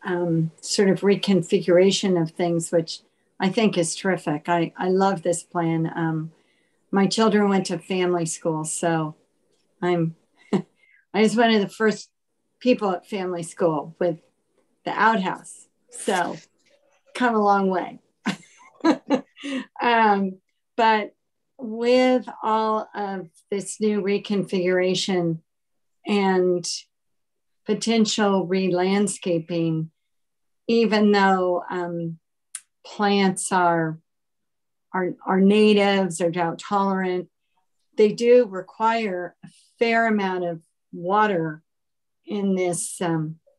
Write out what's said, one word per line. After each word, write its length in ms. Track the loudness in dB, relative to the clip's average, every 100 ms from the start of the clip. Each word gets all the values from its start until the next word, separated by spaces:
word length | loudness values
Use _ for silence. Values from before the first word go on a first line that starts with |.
um, 480 | -6 -2 0 0 -2 -6
sort 280 | -4 2 2
of 120 | 4
reconfiguration 1200 | 2 2 2 0 2 0 4 4 4 2 0 0
of 100 | 0
things, 400 | -2 -2 -2 -2
which 300 | -2 -2 -8 _ _ _ -4
I 80 | -2
think 280 | 2 2 2
is 200 | -2 -4
terrific. 520 | -4 -2 -4 -6 -2
I, 240 | -2 -2 -4
I 140 | -2
love 320 | 2 2 0
this 200 | -2 -4
plan. 480 | -4 -4 -2 0 -2
Um, 380 | -2 -4 -4 -6 -12 _ _ _ _ _
my 160 | 0 0
children 400 | 2 2 2 2
went 180 | 0 -2
to 120 | -6
family 480 | -6 -2 0 -2 -4
school, 380 | -6 -4 -4
so 520 | -6 -4 -2 0 -2 -8 _ _ _ _ _ _
I'm, 320 | -2 0 -2 -4 _
<laughs> 180 | _ _
I 680 | -4 -4 _ _ _ _ 0
was 120 | 2
one 180 | 4 2
of 80 | 2
the 80 | 0
first 420 | -2 -2 -2 -8 _ _ _ _ _
people 300 | 0 0 0
at 160 | -4 -6
family 340 | -8 -6 -6
school 540 | -10 -2 0 0 -6 -4
with 220 | -4 -4 _ _ _ _ _ _
the 80 | -8
outhouse. 760 | 0 2 2 -2 -6 -12 -20 -20 _ _
So 460 | -10 -4 -2 -2 -8 -16 _ _ _ _ _ _
come 200 | -4 0
a 80 | 2
long 280 | 2 2 2
way. 300 | -2 -4 -12 _ _ -8 -8 -12 _ -20 _
<laughs> 420 | 0 0 0 -4 -4 -14 -10 -8 -10 -4
Um, 580 | 0 4 4 2 0 -6 _ _ _ 0
but 380 | 2 2 -2 -12 _ _ _ -14
with 720 | -10 -4 2 4 4 2 -2 -8
all 440 | -2 0 0 -2 -4
of 360 | -8 -8 -8 -12 _ _
this 300 | -6 -6 -4
new 220 | -2 0
reconfiguration 1400 | 0 -2 -2 -2 -2 -2 0 2 2 0 0 0 0 -4 -8 _ _ _ _ _ -4
and 640 | 0 2 2 2 0 -4 -10 -12 _ _ _ _ _ _ _
potential 800 | -6 -4 0 2 2 2 2 2 0
re-landscaping, 1400 | -2 0 0 0 0 0 -2 -4 -4 -2 -2 -2 -2 -4 _ _ _ _ _ _ _ -2
even 440 | 2 2 4 4
though, 520 | 4 4 2 0 -2 -4
um, 480 | -6 -6 -6 -8 -10 _ _ _ -20 -20 _
plants 680 | -16 -4 0 2 2 0 -2
are, 480 | 2 2 2 0 -6 _ _ _ _ _ _ _ _ _
are, 220 | -4 -4 -6 -2
are 140 | 2
natives 800 | 4 6 6 6 4 2 0 -2
or 100 | -2
drought 280 | 0 -4 -4
tolerant, 720 | -4 -2 0 -2 -2 -4 -8 _ _ _ _ _ _ 2
they 160 | 2
do 340 | 2 6 6 6
require 880 | -2 -12 -4 -2 0 -2 -4 -8 -12
a 60 | -20 -20 _ _
fair 280 | 0 2 2
amount 380 | 2 0 -2
of 160 | -4 -6 -12 _ _
water 720 | -10 -2 2 2 0 -2 -6 _ _ _ _ _ _ -10
in 280 | -4 -2
this, 460 | 0 0 -2 -6 -6
um, 360 | -2 -2 -4 -8 _